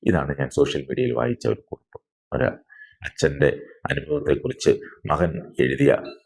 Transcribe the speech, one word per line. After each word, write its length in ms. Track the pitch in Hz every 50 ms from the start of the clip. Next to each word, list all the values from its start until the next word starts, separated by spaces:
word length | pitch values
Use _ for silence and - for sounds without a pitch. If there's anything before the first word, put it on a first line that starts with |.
| - -
ഇതാണ് 220 | 90 78 67 71 69 69
ഞാൻ 100 | 67 67 - 73
സോഷ്യൽ 240 | 69 - - 73 67 65
മീഡിയയിൽ 240 | 64 - - 62 58 117
വായിച്ച 260 | 120 - - - - 113
ഒരു 80 | 107 - _ _
കുറിപ്പ്. 300 | - - _ _ - - - _ _ _ _ _
ഒരു 140 | - - - - - - _ _ - - - - _ _ -
അച്ഛൻ്റെ 440 | - - - 78 73 71 71 73 71 - - - - - _ - -
അനുഭവത്തെക്കുറിച്ച് 800 | 69 69 - - 151 73 - - - - - - - - - - - - - - - _ - 73
മകൻ 200 | 76 73 87 82 80 - - - - - 65
എഴുതിയ, 260 | 64 67 67 71 69 - - - - - - _